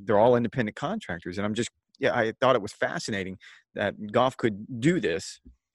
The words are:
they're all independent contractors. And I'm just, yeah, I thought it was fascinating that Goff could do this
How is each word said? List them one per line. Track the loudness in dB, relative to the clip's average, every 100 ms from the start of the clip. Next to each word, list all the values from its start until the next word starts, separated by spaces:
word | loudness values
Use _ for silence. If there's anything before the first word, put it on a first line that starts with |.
they're | 0 4
all | 6 6
independent | 2 -2 -4 -4
contractors. | -6 -6 -8 -10 -8 -6
And | -4
I'm | -2
just, | -4 -8 _ _
yeah, | 0
I | 0 0 0
thought | 2 2
it |
was | 0
fascinating | -4 -6 -4 -6 -6 -6 -10 -16 -20 _ -4
that | -4 -4 -2
Goff | 2 2 2
could | -2 -2 -8 -2
do | 2 2
this | 0 -2 -6 -16 -20 -20 _